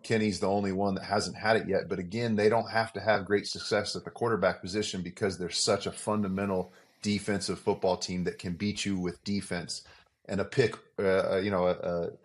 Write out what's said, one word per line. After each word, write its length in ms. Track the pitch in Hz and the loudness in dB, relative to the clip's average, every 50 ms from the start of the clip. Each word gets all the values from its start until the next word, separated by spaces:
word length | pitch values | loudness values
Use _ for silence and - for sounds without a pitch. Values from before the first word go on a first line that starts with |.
Kenny's 380 | - - 120 110 107 107 95 - | -2 0 2 2 4 2 2 2
the 80 | 101 95 | 2 2
only 220 | 98 104 101 98 | 2 2 2 0
one 240 | 92 95 101 101 95 | 0 2 2 0 0
that 80 | 92 - | -2 -2
hasn't 320 | - 101 104 98 92 90 | 0 0 0 0 0 -6
had 220 | - 104 107 113 104 | -2 2 4 4 4
it 100 | - 87 | 4 2
yet. 220 | 98 92 - 87 | 0 0 0 0
But 100 | 98 90 | -4 -4
again, 360 | 90 87 90 117 120 117 110 104 | -4 -4 -4 -2 0 0 2 4
they 100 | 104 107 | 6 6
don't 240 | 113 113 107 - | 6 4 2 2
have 220 | 117 113 113 - - | 0 0 0 0 -4
to 80 | - | -2
have 240 | - 110 107 101 95 | 2 2 2 2 2
great 220 | 92 101 101 101 - | 2 0 0 0 -2
success 500 | - - - - 113 101 104 - - 92 | -8 -8 -4 0 0 0 0 -2 -6 -8
at 80 | - | -8
the 60 | 85 | -10
quarterback 500 | - - 117 117 113 95 95 92 87 - | -6 -2 0 0 2 4 2 2 2 0
position 400 | - 92 92 107 101 - - 92 | -6 -4 -2 -2 -2 -2 -4 -6
because 360 | 87 87 90 - 110 95 92 - | -6 -8 -4 -2 -2 -2 -2 -2
they're 120 | 90 85 | -6 -4
such 360 | - - - - 101 98 - 98 | -2 0 2 2 2 0 0 -6
a 40 | |
fundamental 800 | - - - 110 104 107 104 95 95 98 101 101 95 92 90 - - - - _ _ _ | -8 -6 -4 -2 0 0 0 0 0 -2 0 0 0 -2 -2 -4 -10 -20 -20 _ _ _
defensive 580 | - 104 104 98 - - 101 95 - - 90 - | -2 -2 0 0 0 -2 -2 -2 0 -2 -4 -2
football 380 | - 107 98 - - 113 107 107 | 0 0 0 2 2 0 0 0
team 260 | - - 92 90 87 | -2 -4 -4 -2 -2
that 160 | 87 - - | -2 -4 -4
can 140 | - 95 87 | -8 -8 -6
beat 320 | 82 104 104 98 - - | -2 -2 -4 -2 -2 -2
you 120 | 101 98 92 | -2 -2 -2
with 240 | 90 87 85 - _ | -2 -4 -4 -6 _
defense 560 | - 101 101 - - 95 87 82 - - - - - - - _ _ _ _ _ | -4 -4 -4 -2 -4 -6 -6 -4 -6 -8 -10 -10 -16 -20 -20 _ _ _ _ _
and 140 | - - - | -6 -4 -2
a 60 | - | -2
pick, 300 | - - - 123 - - - - _ _ - | 0 2 2 2 2 2 -4 -12 _ _ -2
uh, 360 | 104 95 95 95 87 82 92 | 2 4 4 4 4 2 2
you 160 | 95 95 104 | 2 2 2
know, 160 | 101 90 90 90 | 2 2 4 2
a, 40 | 90 | 2
a, 360 | - - 90 87 85 85 85 - - | 0 -2 -2 -2 -2 -2 -4 -6 -10